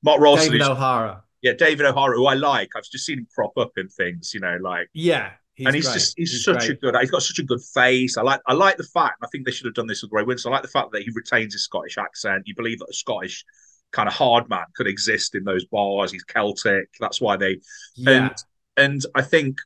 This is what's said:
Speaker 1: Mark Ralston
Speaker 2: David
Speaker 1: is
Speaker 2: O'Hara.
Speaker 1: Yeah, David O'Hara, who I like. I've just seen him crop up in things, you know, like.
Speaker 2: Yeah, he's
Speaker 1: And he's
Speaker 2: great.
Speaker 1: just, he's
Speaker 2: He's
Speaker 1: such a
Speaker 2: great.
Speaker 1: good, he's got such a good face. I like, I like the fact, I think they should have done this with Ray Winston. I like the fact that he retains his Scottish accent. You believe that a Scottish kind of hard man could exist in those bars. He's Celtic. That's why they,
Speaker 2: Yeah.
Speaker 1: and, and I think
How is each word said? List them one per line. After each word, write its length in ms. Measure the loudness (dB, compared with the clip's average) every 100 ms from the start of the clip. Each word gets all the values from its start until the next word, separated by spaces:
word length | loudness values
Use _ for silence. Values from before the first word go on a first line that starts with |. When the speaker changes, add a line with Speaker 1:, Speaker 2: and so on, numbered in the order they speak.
Speaker 1:
Mark 200 | 6 8
Ralston 320 | 8 8 6
Speaker 2:
David 80 | 4
Speaker 1:
is 80 | 2
Speaker 2:
O'Hara. 540 | 2 2 0 -2 -8 _ _
Speaker 1:
Yeah, 120 | -2
David 320 | 4 2 4 2
O'Hara, 300 | 4 2 4
who 100 | 4
I 100 | 4
like. 340 | 2 0 -2 -10
I've 80 |
just 220 | -12 -12 -8
seen 120 | -8
him 100 | -8
crop 240 | -6 -4 -2
up 140 | -4 -4
in 120 | -10
things, 440 | _ -6 -6 -12
you 60 | -8
know, 180 | -6 -6
like. 280 | -6 -6 -8
Speaker 2:
Yeah, 380 | -2 0 0 -2 -12 _ _
he's 120 | 0
Speaker 1:
And 80 | 0
he's 100 | 0
Speaker 2:
great. 80 |
Speaker 1:
just, 200 | -2 -2 -2
he's 140 | -6
Speaker 2:
He's 120 | -2
Speaker 1:
such 220 | 0 2 0
a 20 | -2
Speaker 2:
great. 60 |
Speaker 1:
good, 140 | 0 0
he's 100 | 0
got 100 | 0
such 180 | -2 -4
a 40 |
good 180 | -4 -4 -4
face. 440 | 2 4 4 0 0
I 40 |
like, 180 | 0 0 0
I 60 |
like 240 | 4 4 2
the 60 |
fact, 340 | -4 -2 -2 -2
I 60 | -10
think 180 | -8 -8
they 60 |
should 140 | -6 -8
have 80 |
done 140 | -6 -6
this 140 | -8
with 100 | -4
Ray 100 | -2
Winston. 300 | -2 -4 -2
I 20 | -4
like 80 |
the 60 | -2
fact 220 | -4 -2
that 80 | -6
he 100 | -6
retains 400 | -10 -2 -2 -2
his 100 | -8
Scottish 340 | -8 -8 -8 -8
accent. 460 | -10 -8 -6 -4 -6
You 100 | -8
believe 240 | -6 -6
that 100 | -10
a 40 |
Scottish 500 | -10 -6 -6 -6 -12 -18 _ _ _ _
kind 160 | -2 -2
of 60 |
hard 340 | 2 4 4 2
man 180 | -6 -8 -6
could 120 | -4
exist 480 | -2 -2 -2 -2 -6
in 80 |
those 220 | -2 -4 -2
bars. 460 | -2 0 0 -2
He's 100 | -6
Celtic. 680 | -6 -4 -2 -2 0 0 -2 _
That's 200 | -6 -2
why 160 | -2 0
they, 240 | 0 -4 _ -20 -20 -2
Speaker 2:
Yeah. 160 | 6
Speaker 1:
and, 240 | 6 4 -4 -20 _ _ 2
and 240 | 2 2 -4 -4
I 60 |
think 380 | 2 2 2 -6